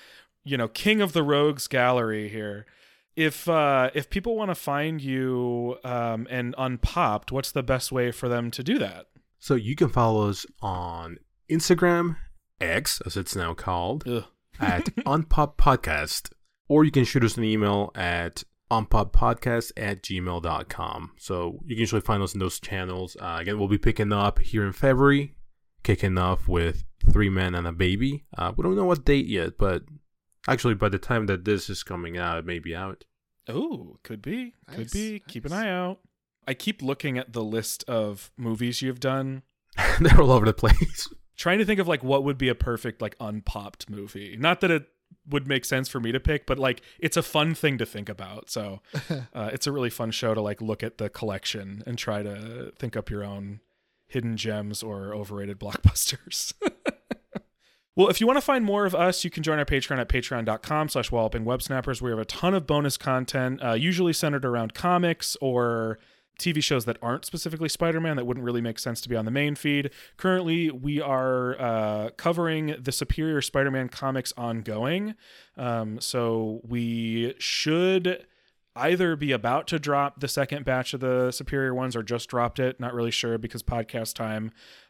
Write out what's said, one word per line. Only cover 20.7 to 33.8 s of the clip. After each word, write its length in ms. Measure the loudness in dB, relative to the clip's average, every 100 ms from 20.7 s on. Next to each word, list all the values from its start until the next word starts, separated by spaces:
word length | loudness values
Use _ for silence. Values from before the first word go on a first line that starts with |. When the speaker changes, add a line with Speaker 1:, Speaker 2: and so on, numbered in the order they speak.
Speaker 2:
com. 420 | -8 -8 -8 -12 -12
So 420 | -6 -4 -4 -6 -6
you 100 | -2
can 40 |
usually 200 | 0 0
find 220 | 0 0
us 100 | 0
in 60 | -2
those 180 | -4 -4
channels. 580 | -8 -6 -6 -6 -8 -10
Uh, 160 | -8 -6
again, 200 | -4 0
we'll 100 | 2
be 80 | 4
picking 340 | 4 4 2
up 260 | 2 4 4
here 260 | 4 4
in 80 | 0
February, 600 | 2 4 6 6 6 0 -10 -20 _ _ _
kicking 340 | 0 2 2 2
off 300 | 2 2 2
with 360 | 2 2 0 -4 6 10
Three 160 | 10 8
Men 260 | 4 0
and 120 | 0 -2
a 60 |
Baby. 520 | 0 2 2 0 -2 -8 -4
Uh, 160 | -2 0
we 60 |
don't 120 | 0 2
know 100 | 2
what 180 | 4
date 220 | 4 4 4
yet, 320 | -2 -2 2
but 240 | 2 0 -6 -20 _ _ _ _ -4
actually 260 | 0 2
by 140 | 2 0
the 100 | 0
time 280 | -2 0 0
that 180 | 0
this 240 | 0 0 -2
is 140 | -10
coming 340 | -8 -8 -8 -4
out, 220 | -4 -4
it 80 | -4
may 120 | -8
be 160 | -8
out. 300 | -8 -8 -12 _ _ _ _ -10
Speaker 1:
Oh, 520 | -6 -6 -8